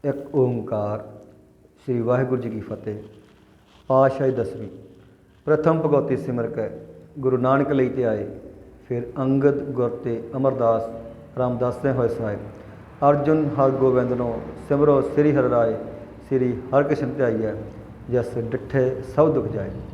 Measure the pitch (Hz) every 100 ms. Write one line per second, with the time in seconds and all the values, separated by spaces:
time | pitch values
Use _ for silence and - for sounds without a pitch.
0 | 143 - - 147 127 117 101 107 104 107
1 | - - - - _ _ _ _ - 123
2 | 117 127 127 123 113 110 - 104 110 107
3 | - - - _ _ _ _ - - 131
4 | 135 135 135 123 110 - 101 - - -
5 | - _ _ _ - 151 156 160 151 143
6 | - 131 - 120 113 - 107 - - -
7 | - 147 131 127 127 139 143 139 123 131
8 | 120 107 98 - - - - - - 123
9 | 117 - 131 135 139 139 139 123 120 -
10 | 127 113 - 131 135 120 113 113 113 -
11 | - - - - 123 120 123 120 143 127
12 | 117 - 110 101 107 - - - - -
13 | 143 147 143 156 143 131 135 131 131 127
14 | 120 123 120 117 - - - 143 147 135
15 | - - 151 139 123 120 113 110 - -
16 | - - - 131 127 120 - 135 147 151
17 | 135 - 127 110 110 104 - - - -
18 | - 123 117 123 113 127 - 139 127 127
19 | - - 156 135 110 104 98 - -